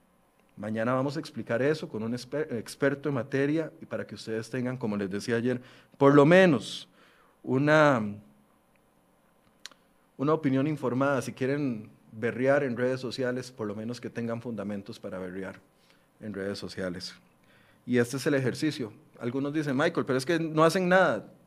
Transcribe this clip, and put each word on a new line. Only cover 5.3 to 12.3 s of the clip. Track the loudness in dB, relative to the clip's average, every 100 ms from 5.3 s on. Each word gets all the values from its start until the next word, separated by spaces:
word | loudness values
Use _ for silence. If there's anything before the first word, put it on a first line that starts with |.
| -2
ayer, | 0 -4 -8 -20 _ 4
por | 8
lo | 10 10
menos | 10 8 4 -2 -12 -14 _ _ _ _ _
una, | -2 2 6 6 6 4 0 -8 -16 _ _ _ _ _ _ _ _ _ _ _ _ _ -20 _ _ _ _ -4
una | 0
opinión | 0 2 0 0
informada. | -2 -2 0 2 0
Si | -2
quieren | -4 -2 -2 -2 -6 -10 -20 _
berrear | -6 -4